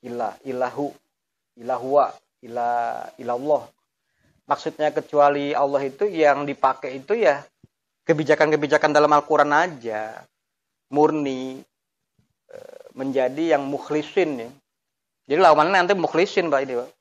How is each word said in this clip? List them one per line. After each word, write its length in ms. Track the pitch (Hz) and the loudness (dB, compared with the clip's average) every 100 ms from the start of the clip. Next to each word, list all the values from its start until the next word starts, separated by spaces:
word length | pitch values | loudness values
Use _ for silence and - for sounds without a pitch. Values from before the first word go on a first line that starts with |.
Ilah, 320 | 123 120 110 - 135 | -10 -6 -6 -8 -10
ilahu, 400 | 123 127 120 143 - _ _ _ _ _ _ | -6 -4 -4 -8 -8 _ _ _ _ _ _
ilahwa, 480 | 120 127 127 143 123 - _ _ | -6 -6 2 2 2 -2 _ _
ilah, 640 | 120 117 120 120 120 120 - - | -10 -6 -2 -2 -4 -6 -12 -14
ilallah. 480 | 123 123 139 147 - _ _ _ _ _ _ _ _ | -8 -6 0 -2 -2 _ _ _ _ _ _ _ _
Maksudnya 400 | 143 160 - 151 | -2 -2 -2 -2
kecuali 640 | 156 - 147 143 143 143 | -2 -2 4 4 4 -2
Allah 320 | 147 143 139 139 | 0 0 0 -4
itu 240 | 131 208 | -4 -4
yang 320 | 170 151 139 | 2 2 4
dipakai 560 | 143 139 135 131 143 135 | -2 -2 -2 -2 -8 -12
itu 160 | 135 | -6
ya 240 | 226 196 139 143 _ _ _ _ _ | 0 2 2 -4 _ _ _ _ _
kebijakan-kebijakan 880 | - 156 147 151 156 151 147 147 156 | -2 -2 2 4 4 2 2 2 4
dalam 240 | 147 151 | 4 4
Al-Quran 400 | 147 147 151 147 | 4 2 2 4
aja. 720 | 147 180 147 117 107 110 110 - _ _ _ _ _ _ | 4 0 -4 -8 -8 -8 -14 -20 _ _ _ _ _ _
Murni, 720 | 139 151 156 143 131 131 131 - _ _ _ _ _ _ _ _ | 2 2 2 -4 -6 -8 -12 -20 _ _ _ _ _ _ _ _
eh, 320 | - - - - - | -20 -20 -20 -20 -10
menjadi 560 | 135 135 127 139 165 | -4 -2 -2 -2 0
yang 80 | 151 | 0
mukhlisin 800 | 139 139 - 151 147 - 170 135 | 0 -8 -4 -4 -2 -2 0 -2
ya. 80 | 117 135 _ _ _ _ _ _ _ | -10 -16 _ _ _ _ _ _ _
Jadi 80 | 147 | 2
lawannya 480 | 180 151 156 190 175 | 4 4 2 2 0
nanti 80 | |
mukhlisin, 560 | 196 160 160 202 - 170 | 0 -2 -2 -2 0 -2
Pak, 100 | 139 135 | -2 -2
ini, 80 | 123 | -6
Pak. 80 | 120 _ | -8 _